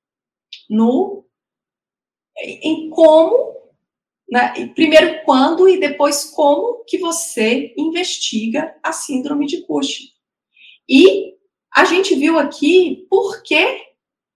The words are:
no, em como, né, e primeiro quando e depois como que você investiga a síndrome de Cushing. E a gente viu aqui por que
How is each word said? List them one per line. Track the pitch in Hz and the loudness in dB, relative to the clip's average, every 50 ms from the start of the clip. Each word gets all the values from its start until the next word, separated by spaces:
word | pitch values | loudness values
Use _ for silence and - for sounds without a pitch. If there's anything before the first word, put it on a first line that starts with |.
| _ _ _ _ _ _ _ _ _ _ - - _ - | _ _ _ _ _ _ _ _ _ _ -20 -20 _ -4
no, | 214 220 226 233 262 349 381 381 - - - _ _ _ _ _ _ _ _ _ _ _ _ _ _ _ _ _ _ _ _ _ _ | 0 0 2 2 2 0 -2 -4 -6 -12 -18 _ _ _ _ _ _ _ _ _ _ _ _ _ _ _ _ _ _ _ _ _ _
em | - - - - - - 311 320 - - - | -16 -14 -14 -12 -8 -6 -6 -4 -6 -6 -6
como, | - - 320 311 311 320 330 370 453 - - - - - _ _ _ _ _ _ _ _ _ _ _ _ _ - | 0 4 6 6 6 6 4 4 2 0 -2 -4 -10 -18 _ _ _ _ _ _ _ _ _ _ _ _ _ -4
né, | 233 247 247 247 - | -2 -2 -2 -2 -4
e | - - | -8 -12
primeiro | - - - 320 302 311 311 359 339 - - - | -8 -4 -2 2 4 6 4 4 4 0 -4 -2
quando | 302 269 262 277 311 339 349 370 381 | 0 2 2 2 2 2 4 4 4
e | 359 - | 4 4
depois | 285 285 - - 285 294 285 - - | 0 -4 -2 0 -2 0 -2 -4 -8
como | - - - 302 285 294 339 427 480 480 - - | -8 -2 0 2 2 2 2 -2 -4 -6 -8 -8
que | - - | -8 -6
você | 370 359 339 320 - - - - 233 220 220 247 285 285 - - | -6 -4 -6 -6 -8 -8 -8 -6 -4 -2 -2 -2 -2 -4 -6 -8
investiga | 277 311 320 330 339 359 359 - - - - - 220 220 226 226 294 320 320 - _ - | -6 -6 -4 -4 -4 -6 -6 -8 -8 -8 -8 -6 -6 -6 -4 -4 -6 -6 -8 -10 _ -10
a | 320 | -10
síndrome | 320 - - - 277 254 269 285 285 285 302 | -8 -8 -8 -8 -6 -6 -6 -4 -4 -4 -4
de | - 349 - | -4 -6 -8
Cushing. | - - 294 285 269 - - - - - _ _ _ _ _ _ _ _ _ _ _ - - _ _ - | -8 -6 -6 -6 -6 -6 -8 -12 -16 -20 _ _ _ _ _ _ _ _ _ _ _ -20 -20 _ _ 2
E | 262 285 359 - - - - - - _ _ _ _ _ _ _ - | 4 6 6 6 4 2 -4 -10 -14 _ _ _ _ _ _ _ 0
a | - 339 | 0 2
gente | 349 330 370 381 - 330 | 2 2 0 0 0 -2
viu | 262 285 320 330 | 0 0 0 0
aqui | 311 277 - - - 285 311 359 370 349 285 - - - - | 0 -2 -4 -4 -4 0 2 2 2 2 0 -4 -10 -6 -2
por | 381 392 403 392 - - - | -2 -2 0 -2 -6 -10 -6
que | - 302 311 381 523 - - - _ _ _ _ _ _ _ _ _ _ | -2 -2 0 0 -2 -4 -8 -14 _ _ _ _ _ _ _ _ _ _